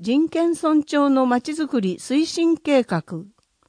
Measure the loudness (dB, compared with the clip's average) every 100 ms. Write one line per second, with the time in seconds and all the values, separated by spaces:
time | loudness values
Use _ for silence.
0 | -2 0 0 0 0 0 2 0 2 0
1 | 2 2 2 0 -2 -6 -2 -2 -2 -4
2 | -2 -2 -2 0 0 0 2 0 0 -4
3 | -4 -12 -14 _ _ _